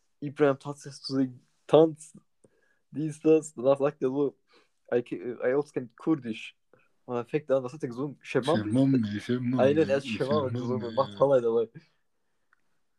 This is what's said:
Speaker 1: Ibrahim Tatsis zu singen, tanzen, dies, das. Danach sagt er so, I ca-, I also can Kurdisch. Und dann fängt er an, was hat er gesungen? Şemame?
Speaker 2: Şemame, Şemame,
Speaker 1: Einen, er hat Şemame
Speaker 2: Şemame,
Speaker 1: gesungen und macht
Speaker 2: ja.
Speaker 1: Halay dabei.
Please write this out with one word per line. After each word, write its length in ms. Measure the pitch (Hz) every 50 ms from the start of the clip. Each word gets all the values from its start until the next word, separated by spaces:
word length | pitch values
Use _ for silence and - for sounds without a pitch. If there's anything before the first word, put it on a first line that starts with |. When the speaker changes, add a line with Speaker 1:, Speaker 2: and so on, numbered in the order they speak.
| _ _ _ _
Speaker 1:
Ibrahim 400 | 147 143 135 - 151 139 135 -
Tatsis 420 | - 147 139 - - 143 135 -
zu 140 | - - 135
singen, 320 | 135 135 131 123 123 _ _ _ _ _ -
tanzen, 520 | - 151 160 160 151 - - - - - - _ _ _ _ _ _ _ _ _ _ _ _ _
dies, 300 | - 139 156 156 151 -
das. 340 | - 156 156 156 151 - -
Danach 240 | 117 117 135 139 139
sagt 240 | 135 147 147 -
er 60 | 139 131
so, 280 | 131 143 143 139 - _ _ _ _ _ _ _ _ _ _ -
I 80 | 120 123
ca-, 140 | 123 - -
I 380 | 92 90 123 117 - - 127 131
also 160 | 147 143 -
can 220 | - 143 127 117 _
Kurdisch. 640 | - - 160 160 139 120 117 110 - - - - _ _ _ _ _ _ _ _ _ _
Und 120 | 127 123
dann 100 | 120 117
fängt 240 | - - 151 151 -
er 60 | 131
an, 80 | 135 127
was 80 | 123
hat 100 | 151 147
er 60 | - 127
gesungen? 280 | 117 123 143 147 127 -
Şemame? 400 | - - - 135 120 147 160 113
Speaker 2:
Şemame, 580 | 104 104 113 131 135 135 135 123 110 101 104 107
Şemame, 400 | - - 123 127 123 120 127 127
Speaker 1:
Einen, 280 | 127 139 147 160 156 139
er 80 | 135
hat 100 | 139 139
Şemame 220 | 131 214 180 139 131
Speaker 2:
Şemame, 240 | 147 151 135 127
Speaker 1:
gesungen 320 | 117 123 123 120 127 - 120
und 100 | 117 113
macht 180 | 127 135 104 -
Speaker 2:
ja. 40 | -
Speaker 1:
Halay 240 | 139 139 139 127
dabei. 260 | 120 117 113 117 113 - - - - _ _ _ _ _ _ _ _ _ _ _ _ _ _ _ _ _ _ _ _ _ _